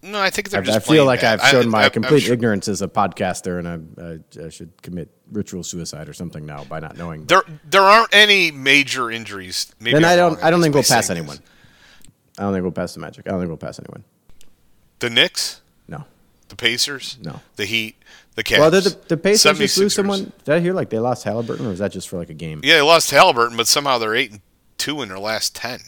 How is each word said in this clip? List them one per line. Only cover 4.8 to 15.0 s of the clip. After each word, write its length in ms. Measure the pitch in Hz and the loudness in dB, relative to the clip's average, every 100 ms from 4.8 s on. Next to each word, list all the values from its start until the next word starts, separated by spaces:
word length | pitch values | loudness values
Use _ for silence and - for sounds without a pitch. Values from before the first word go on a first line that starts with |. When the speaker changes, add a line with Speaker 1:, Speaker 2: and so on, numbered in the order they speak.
Speaker 2:
commit 280 | - 87 76 _ _ | -12 -12 -12 _ _
ritual 320 | 104 98 95 | -8 -8 -10
suicide 460 | 82 87 82 76 76 | -10 -10 -12 -12 -16
or 40 | |
something 320 | 73 87 80 76 | -12 -12 -12 -14
now 180 | 73 | -14
by 160 | 69 80 | -12 -12
not 180 | 78 - | -12 -12
knowing. 280 | 85 80 78 | -12 -12 0
Speaker 1:
There, 180 | 190 - 151 151 | 0 0 -14 0
there 140 | 190 | 4
aren't 300 | 196 220 220 | 6 6 6
any 380 | 202 208 196 170 | 4 6 4 2
major 600 | 143 131 143 135 127 120 | -2 2 4 2 -4 -4
injuries. 600 | 113 107 98 92 - - _ | -6 -8 -12 -10 -10 -10 _
Maybe 140 | 113 | 0
Speaker 2:
Then 120 | 143 165 | 2 4
Speaker 1:
I'm 60 | |
Speaker 2:
I 40 | 175 | 4
don't, 180 | 175 156 | 4 2
Speaker 1:
wrong 80 | |
Speaker 2:
I 60 | 160 | 0
don't 100 | 175 | 2
Speaker 1:
at 20 | |
Speaker 2:
think 100 | 165 143 | 2 2
we'll 60 | |
Speaker 1:
this 80 | 117 | 2
by 60 | 120 | 2
Speaker 2:
pass 120 | 107 | 0
Speaker 1:
saying 100 | 87 | -6
Speaker 2:
anyone. 180 | 76 71 | -8 -14
Speaker 1:
this. 80 | _ _ _ _ _ _ - _ _ - | _ _ _ _ _ _ -20 _ _ -8
Speaker 2:
I 40 | |
don't 100 | 101 | -4
think 100 | 95 | -2
we'll 80 | 90 | -4
pass 220 | 85 90 - | -6 -8 -10
the 40 | |
Magic. 280 | 76 - - | -16 -14 -8
I 40 | |
don't 80 | 95 | -6
think 80 | 90 | -6
we'll 80 | 78 | -8
pass 200 | 67 - | -12 -14
anyone. 240 | - - - _ _ - - _ _ _ _ | -18 -20 -20 _ _ -20 -20 _ _ _ _
Speaker 1:
The 100 | _ | _